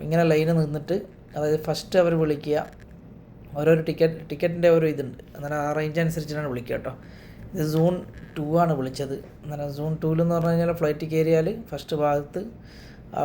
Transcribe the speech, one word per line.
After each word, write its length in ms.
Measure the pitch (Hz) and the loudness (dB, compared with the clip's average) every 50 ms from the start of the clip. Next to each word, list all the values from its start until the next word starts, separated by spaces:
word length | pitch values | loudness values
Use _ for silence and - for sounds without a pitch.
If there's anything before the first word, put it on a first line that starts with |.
| 147 | -4
ഇങ്ങനെ 180 | 147 160 165 170 165 | 0 2 4 4 4
ലൈന് 220 | 156 156 160 160 170 160 | 4 4 4 4 2 2
നിന്നിട്ട്, 360 | 156 147 151 151 151 - 175 208 - - - - - - - | 2 0 -2 -6 -4 -2 -2 -4 -4 -8 -14 -20 -20 -12 -6
അതായത് 260 | 151 151 151 156 156 156 | -4 0 0 0 0 0
ഫസ്റ്റ് 300 | 160 151 - - - - 185 175 | -2 -4 -4 -4 2 4 4 4
അവർ 100 | 170 165 160 160 | 6 4 2 2
വിളിക്കുക, 340 | 151 147 135 - 147 147 151 - - - - - - - - - - - - - - - - - - - 143 | 2 0 -2 -2 -2 0 0 -2 -4 -10 -18 -20 -20 -20 -20 -20 -20 -20 -20 -20 -20 -20 -20 -18 -10 -6 0
ഓരോരോ 240 | 151 160 165 160 160 165 | 4 4 4 4 4 0
ടിക്കറ്റ്, 300 | 156 - 165 160 160 160 - - | 2 2 2 2 2 -2 -8 -10
ടിക്കറ്റിൻ്റെ 400 | 156 147 180 170 170 170 170 170 165 | -4 -2 -2 -2 0 4 4 6 6
ഓരോ 100 | 165 160 156 147 | 6 4 2 0
ഇതുണ്ട്. 260 | 139 131 123 127 - - - - | -2 -6 -8 -10 -14 -18 -20 -14
അന്നേരം 240 | - 143 143 151 147 143 | -12 -8 -6 -4 -2 -2
ആ 20 | 147 147 156 | -2 -2 -2
റേഞ്ച് 220 | 151 156 151 170 165 | -2 -2 0 0 0
അനുസരിച്ചിട്ടാണ് 460 | 160 - 165 151 143 147 151 151 143 123 | 0 0 -2 -6 -6 -6 -4 -4 -4 -4
വിളിക്കുക 220 | 123 117 - 123 | -6 -4 -4 -6
കേട്ടോ. 160 | 117 - 127 123 - - - - - - - - - - - - | -6 -6 -8 -10 -12 -16 -20 -20 -20 -20 -20 -18 -18 -16 -10 -4
ഇത് 100 | 170 156 156 151 | -4 -2 0 2
സോൺ 200 | 160 165 175 180 180 - - - - - - - | 4 4 4 2 0 -4 -10 -16 -18 -18 -12 -8
ടു 100 | 160 147 147 156 170 170 | -8 -4 0 2 2 4
ആണ് 100 | 165 156 135 | 2 2 0
വിളിച്ചത്. 360 | 131 131 131 - 143 135 139 - - - - - - | -2 -4 -4 -6 -6 -6 -6 -8 -10 -14 -20 -16 -14
അന്നേരം 280 | 151 147 147 147 147 139 143 | -12 -8 -8 -8 -8 -6 -6
സോൺ 140 | 147 156 160 160 165 | -4 -4 -4 -2 0
ടൂവിൽ 180 | 160 160 160 165 | 0 2 2 2
എന്ന് 100 | 170 170 | 2 2
പറഞ്ഞു 160 | 165 165 170 165 | 2 2 2 2
കഴിഞ്ഞാൽ 180 | 165 170 170 165 165 | 2 2 0 0 0
ഫ്ലൈറ്റ് 260 | - 151 151 151 160 160 160 | 0 0 0 -2 -4 -2 0
കയറിയാൽ 360 | 160 160 160 165 160 160 180 226 226 - - | 2 4 4 4 4 4 2 -2 -4 -8 -10
ഫസ്റ്റ് 260 | 151 143 - - 165 147 147 | -10 -10 -6 -6 -2 0 2
ഭാഗത്ത് 400 | 147 143 147 143 - - 180 208 233 - - - - - - - - - - - - - - | 2 2 0 -2 -4 -8 -10 -10 -10 -12 -16 -20 -20 -20 -20 -20 -20 -20 -20 -18 -10 -4 -2
ആ 40 | 143 | 0